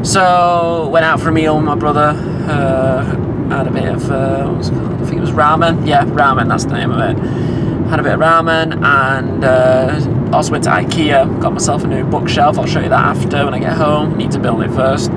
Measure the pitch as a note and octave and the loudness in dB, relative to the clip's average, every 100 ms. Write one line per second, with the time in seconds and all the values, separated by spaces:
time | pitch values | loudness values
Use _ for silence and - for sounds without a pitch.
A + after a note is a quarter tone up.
0 | - G3 F#3 F3+ F3 F3 E3+ E3+ D#3 E3 | 0 2 4 4 4 2 0 -2 0 2
1 | D#3+ D3+ E3 D#3+ D#3 D#3 D3 D3 D3+ D3 | 2 0 0 0 2 2 0 0 0 2
2 | D3+ D3+ - - - C#3+ C#3 C3 C3 B2+ | 2 0 -4 -4 -2 0 0 0 0 0
3 | B2+ - - - - C3+ C#3 - - C#3 | -2 -2 -4 -4 -2 -2 -2 -2 -2 -2
4 | - C3+ C3+ C3+ C#3 - - - - - | -2 -2 0 -2 -2 -2 -2 -2 -2 -4
5 | - - C#3+ C3+ D3+ D#3+ E3 E3 D#3 C#3+ | -2 -2 -2 2 2 4 2 0 2 2
6 | C#3 C3+ C#3 C3+ A#2 - - - - - | 2 2 2 2 0 -2 -2 -2 -2 -2
7 | G#2 - - - - - - - - D#3+ | 0 -2 -2 -2 -2 -2 -2 -2 -2 0
8 | C#3+ - D#3+ E3 E3 D#3+ D#3+ - - C#3 | 0 0 2 2 2 0 0 -2 2 2
9 | C3 C3+ B2 A#2+ C3 C3 B2+ B2+ C3 D3 | 2 0 -2 -2 2 4 4 4 2 0
10 | C#3 - - - - D3 - F#3 - - | 0 0 0 0 0 -2 0 -2 -2 -2
11 | D3+ C#3+ C3 - E3+ D3 - C#3+ - E3 | 2 2 2 0 -2 -2 -2 -2 -2 -2
12 | - D#3 - - C#3+ - - - - C3 | -2 -2 -2 2 2 2 -2 -2 0 0
13 | - - - C#3+ C#3+ C3 - D#3+ D#3 D3+ | 0 0 -2 -2 -2 -2 -2 0 0 0
14 | D3+ - - - - - - - C3 C#3 | 0 -2 -2 -2 -2 -2 -2 0 0 0
15 | - | -2